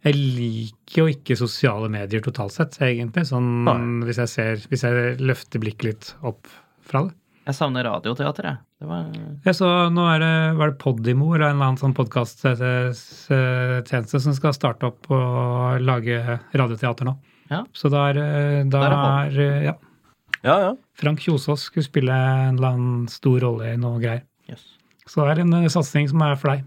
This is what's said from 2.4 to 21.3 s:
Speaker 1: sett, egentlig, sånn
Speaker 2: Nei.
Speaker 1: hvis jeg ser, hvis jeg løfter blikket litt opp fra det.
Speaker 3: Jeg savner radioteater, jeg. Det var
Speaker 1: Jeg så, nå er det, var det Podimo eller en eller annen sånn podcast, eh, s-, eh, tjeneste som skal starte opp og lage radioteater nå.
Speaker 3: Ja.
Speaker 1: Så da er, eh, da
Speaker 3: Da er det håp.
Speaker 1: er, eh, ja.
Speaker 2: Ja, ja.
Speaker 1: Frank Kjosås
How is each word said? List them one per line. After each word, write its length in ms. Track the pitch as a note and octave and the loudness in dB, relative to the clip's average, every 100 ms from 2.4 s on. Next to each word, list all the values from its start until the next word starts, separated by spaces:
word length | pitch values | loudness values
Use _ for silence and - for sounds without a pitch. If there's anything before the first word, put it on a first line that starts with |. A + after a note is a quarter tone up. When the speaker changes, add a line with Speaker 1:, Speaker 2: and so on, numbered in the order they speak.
| G2+ | -8
Speaker 1:
sett, 200 | - E3 - | -2 -4 0
egentlig, 460 | C3 A#2+ A#2+ C#3+ D#3+ | -2 0 -2 -4 -2
sånn 360 | B2+ B2 A#2+ | 0 0 0
Speaker 2:
Nei. 420 | A#2+ A#2+ A#2+ A#2+ A#2 | 0 0 0 -4 -4
Speaker 1:
hvis 100 | A#2+ | -2
jeg 120 | A#2+ | -2
ser, 280 | - A2 A2 - | -2 -2 -4 -4
hvis 140 | C3 | -2
jeg 360 | B2 A#2+ A#2+ B2 | 0 0 0 -2
løfter 400 | C3 B2+ - B2 | -2 -2 -4 -6
blikket 240 | G#2+ G#2+ | -6 -4
litt 300 | A2+ G#2+ - - | -6 -6 -12 -10
opp 220 | B2 G#2 - - _ _ | -10 -10 -18 -20 _ _
fra 220 | - C3+ | -4 -2
det. 80 | F3+ - _ _ - | -2 -6 _ _ -10
Speaker 3:
Jeg 80 | |
savner 300 | C3+ D3 B2+ A#2+ | -4 -2 -2 -2
radioteater, 560 | G#2 G#2+ A#2+ C#3+ C#3 | -4 -4 -4 -4 -4
jeg. 160 | E3+ C3+ - _ | -8 -8 -12 _
Det 80 | D3+ | -10
var 160 | E3+ D#3+ D#3+ - D3 | -8 -8 -10 -12 -4
Speaker 1:
Jeg 100 | - | -2
så, 140 | F3+ F#3 F3 F3 | 2 2 2 2
nå 80 | E3+ E3+ | 2 2
er 60 | D#3+ | 2
det, 380 | D#3+ D#3+ D#3+ D#3+ | 4 2 2 2
var 120 | D3+ | 0
det 60 | C#3 | 0
Podimo 520 | - A#2 A2+ B2+ D3+ | -2 0 2 2 2
eller 140 | E3 D3+ | 4 2
en 80 | C#3+ | 4
eller 100 | C3+ | 2
annen 120 | C3 | 2
sånn 160 | C3+ | 0
podcast, 500 | C3 A#2 - A#2+ - | 0 0 0 -4 -2
eh, 460 | C3+ A#2+ B2+ B2+ B2 | 0 0 0 0 -2
s-, 400 | A#2+ - - - | -4 -12 -20 0
eh, 500 | C3+ B2+ B2+ B2+ B2+ A#2+ | 2 2 0 0 -2 -2
tjeneste 340 | B2+ A2 C#3+ | -4 0 0
som 140 | C3+ | 0
skal 180 | C3+ D#3 | 0 0
starte 300 | C#3 C3 A#2 | 0 -2 0
opp 240 | B2+ - - | -4 -6 -2
og 720 | C3+ B2+ B2 B2 B2 B2+ B2+ | 0 2 0 0 0 0 0
lage 600 | B2+ B2 A#2 A#2 A#2+ A#2+ - | 0 0 0 -2 -2 -6 -2
radioteater 520 | C#3+ B2 A2+ B2+ A#2 B2+ | 0 0 0 -4 -2 -4
nå. 100 | C3+ _ _ _ | -4 _ _ _
Speaker 3:
Ja. 140 | D#3 B3 | -8 -8
Speaker 1:
Så 160 | - D3 | -4 0
da 200 | C#3+ C#3+ | 2 2
er, 80 | C#3+ | 0
eh, 460 | D3 D3 C#3+ C#3+ | 0 0 0 2
da 160 | C#3 C#3 | 2 2
Speaker 3:
Da 60 | C#3 | 2
er 40 | |
det 80 | C#3+ | 4
håp. 400 | C#3 C#3 C#3+ C#3 | 4 2 0 0
Speaker 1:
er, 20 | |
eh, 240 | C#3+ C#3+ D3 | 2 2 0
ja. 80 | D#3 _ _ _ _ _ - | -4 _ _ _ _ _ -4
Speaker 2:
Ja, 160 | - E3+ | 4 4
ja. 160 | F#3+ C4 _ | 4 -2 _
Speaker 1:
Frank 260 | - D3 D3+ | -4 -2 0
Kjosås 500 | - | 0